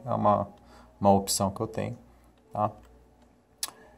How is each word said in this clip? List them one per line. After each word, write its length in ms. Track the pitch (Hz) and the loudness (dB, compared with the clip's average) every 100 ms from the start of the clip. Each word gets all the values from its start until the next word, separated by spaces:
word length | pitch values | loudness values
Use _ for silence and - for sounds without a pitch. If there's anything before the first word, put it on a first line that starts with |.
é 100 | 127 110 | -6 0
uma, 340 | 104 101 101 - - - - - | 2 2 0 -10 -20 -20 -20 0
uma 120 | 101 | 4
opção 400 | 98 98 - 98 | 4 2 -2 -2
que 100 | 95 | -2
eu 60 | 113 | -6
tenho, 280 | 104 104 120 - - _ _ _ | -6 -6 -8 -16 -20 _ _ _
tá? 200 | - 107 - - - _ _ _ _ _ - - - - | -4 -4 -4 -20 -20 _ _ _ _ _ -14 -14 -14 -20